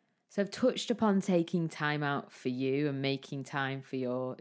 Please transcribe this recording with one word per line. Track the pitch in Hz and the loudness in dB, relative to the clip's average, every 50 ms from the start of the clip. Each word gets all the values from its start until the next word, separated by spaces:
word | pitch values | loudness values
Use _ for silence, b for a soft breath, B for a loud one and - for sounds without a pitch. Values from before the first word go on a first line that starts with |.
| _ _ _ _ _ _ | _ _ _ _ _ _
So | - - | -2 -2
I've | 202 185 | -2 -2
touched | - - - 254 - - - - | 0 2 2 2 2 2 0 -2
upon | 240 208 220 220 196 196 | 0 2 4 4 4 4
taking | 180 - 190 170 165 165 - 175 165 160 | 4 4 4 4 4 2 2 0 0 0
time | - - 156 147 147 147 147 | -2 -2 -2 0 0 0 0
out | 143 143 135 - - - | 0 -2 -2 -4 -8 -10
for | - - 131 | -6 -4 -4
you | 127 123 135 131 131 139 147 147 | -2 0 0 0 2 2 0 0
and | 135 135 | 0 0
making | 135 139 139 135 - - 147 139 131 | 0 0 0 -2 -4 -6 -8 -8 -8
time | - - 143 135 131 135 135 | -6 -4 -2 -2 -2 -4 -6
for | 131 - - | -8 -6 -6
your, | 131 131 123 123 127 127 127 127 - | -4 -2 -2 -2 -2 -4 -4 -6 -8